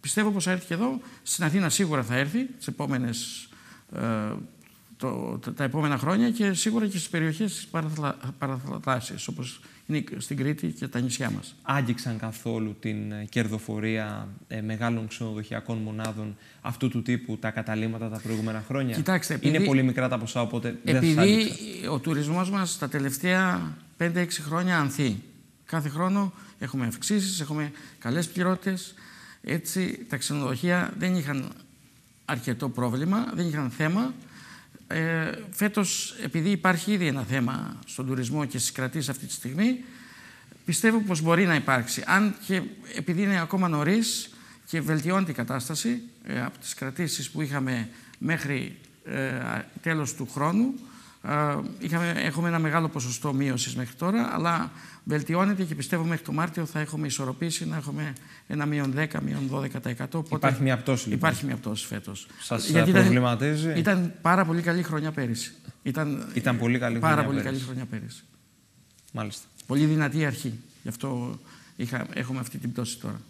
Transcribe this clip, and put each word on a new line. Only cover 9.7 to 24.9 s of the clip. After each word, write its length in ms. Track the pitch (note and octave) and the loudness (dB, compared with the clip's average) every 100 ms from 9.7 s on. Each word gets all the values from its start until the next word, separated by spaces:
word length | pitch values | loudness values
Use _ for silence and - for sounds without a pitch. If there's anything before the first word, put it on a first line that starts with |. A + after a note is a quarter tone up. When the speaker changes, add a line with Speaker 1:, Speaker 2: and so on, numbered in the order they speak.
| - - | -20 -2
Speaker 1:
είναι 160 | D3+ - - | -2 -2 -8
στην 200 | A#2+ C#3+ | -6 -2
Κρήτη 300 | C3 D3+ E3+ | 0 0 -2
και 200 | D#3 C3+ | -4 -4
τα 120 | B2 | -2
νησιά 300 | B2 A#2+ A#2+ | -2 0 -2
μας. 260 | G2+ - - | -4 -8 -10
Speaker 2:
Άγγιξαν 560 | - C#3 A#2+ A#2+ B2+ A2 | 0 2 2 0 -2 -4
καθόλου 560 | A2+ A2 A#2 A2+ A2 G#2 | -6 -6 -4 -2 -4 -4
την, 320 | A2 G#2+ G#2+ | -4 -4 -4
ε, 140 | G#2 G#2 | -6 -2
κερδοφορία, 1000 | A#2+ A2 G#2+ - G#2+ A2 A2 G#2+ G#2 G2+ G2+ - | 0 0 -2 -4 -2 0 -2 -2 -6 -10 -14 -10
ε, 140 | A2 | -6
μεγάλων 460 | G#2+ A2 A#2+ A#2 A2 | -4 -2 0 0 -4
ξενοδοχειακών 720 | - A2+ G#2+ G#2+ A2+ - A2+ | -6 -6 -6 -6 -8 -4 -4
μονάδων 600 | G#2+ G#2+ A2 G#2+ G#2+ G2+ - - | -4 -4 -4 -4 -8 -10 -18 -10
αυτού 280 | - A#2+ C3 | -8 0 0
του 120 | A#2+ | 2
τύπου 360 | A2+ A#2+ B2 A2 | 0 0 0 -4
τα 120 | A2+ | -4
καταλύματα 600 | A2 A2+ A2 A2 A2+ A2+ | -4 -2 -2 -2 -4 -6
τα 100 | A2 | -6
προηγούμενα 440 | A2 A2 A2+ A2 G#2+ | -4 -2 -2 -4 -4
χρόνια; 280 | C#3 C3 A#2 | -2 0 0
Speaker 1:
Κοιτάξτε, 420 | D#3 F#3 - D3 | 2 2 0 2
Speaker 2:
Είναι 80 | C#3+ | 4
Speaker 1:
επειδή, 160 | D#3 G3 | 4 6
Speaker 2:
πολύ 180 | C3+ | 6
μικρά 240 | C3 B2 B2+ | 4 4 2
τα 100 | B2 | 0
ποσά, 240 | A2+ B2 | -2 -2
οπότε 360 | A#2 B2 A#2+ - | -2 -2 -4 -4
δεν 100 | - B2+ | 2 6
σας 80 | |
Speaker 1:
επειδή 160 | E3 D#3 | 6 8
Speaker 2:
άγγιξαν; 720 | F#3+ G#3+ G#3+ - - - - | 8 8 4 -2 -10 -8 -4
Speaker 1:
ο 60 | C#3 | -2
τουρισμός 500 | E3 D3 D3 E3+ F#3 | 0 0 2 0 2
μας 280 | G3+ F3+ - | 0 0 -2
τα 120 | C#3 | -2
τελευταία 840 | D3 C#3 C3+ F3+ F#3 F#3 F3+ E3 D#3 - - | 0 -2 0 2 4 4 2 -2 -8 -16 -2
πέντε-έξι 440 | E3+ E3+ E3+ - | 0 2 0 -2
χρόνια 380 | D3 D#3+ F3+ E3+ | -2 0 2 4
ανθεί. 420 | C#3+ | 2